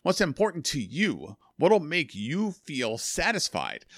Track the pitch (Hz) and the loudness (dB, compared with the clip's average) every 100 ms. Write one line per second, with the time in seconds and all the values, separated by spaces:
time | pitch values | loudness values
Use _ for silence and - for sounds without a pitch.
0 | - - 180 131 208 170 - 143 95 139 | 0 2 2 2 0 0 -4 -4 -4 -2
1 | 202 87 80 98 _ - 175 214 151 175 | 0 -2 -8 -16 _ 2 4 6 4 -2
2 | - - 113 175 214 175 - 135 117 113 | -2 -4 -4 -2 -2 -4 -6 -2 -2 -2
3 | - - 185 214 - 82 65 55 - | -4 0 0 0 -2 -2 -4 -6 -14